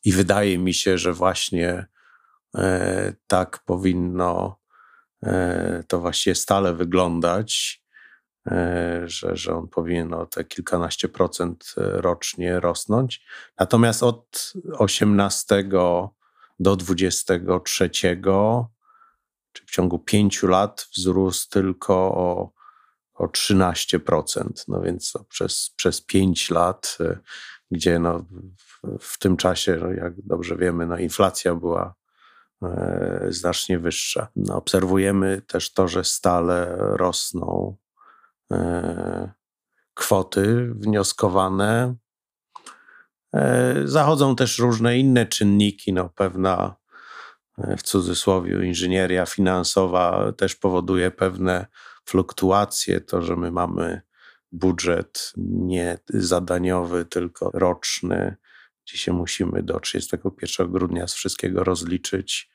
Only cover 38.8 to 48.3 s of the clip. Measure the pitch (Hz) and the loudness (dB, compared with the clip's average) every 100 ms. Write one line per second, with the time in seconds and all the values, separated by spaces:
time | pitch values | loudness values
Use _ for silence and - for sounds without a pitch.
38.8 | 87 87 90 - 92 - _ _ _ _ | -4 -4 -6 -6 -8 -14 _ _ _ _
39.8 | _ - - 98 90 - 98 117 123 110 | _ -8 0 2 2 0 2 2 0 -4
40.8 | 104 104 98 - 104 92 95 95 101 113 | 0 0 0 0 0 2 2 2 2 2
41.8 | 127 123 _ _ _ _ _ - - - | 0 -4 _ _ _ _ _ -20 -20 -20
42.8 | _ - _ _ _ - 135 123 127 143 | _ -20 _ _ _ 0 2 2 2 0
43.8 | 143 143 147 156 139 123 127 - 120 113 | 0 2 4 4 4 4 0 2 2 4
44.8 | 117 123 135 123 113 - 104 101 104 98 | 2 4 6 6 4 2 4 6 4 0
45.8 | - 92 90 - 98 92 92 90 92 95 | -2 -2 -2 -2 -2 2 0 2 0 -4
46.8 | _ - - - - _ _ - - 95 | _ -20 -20 -20 -20 _ _ -10 -6 -4
47.8 | - 98 87 90 - | 0 0 0 0 2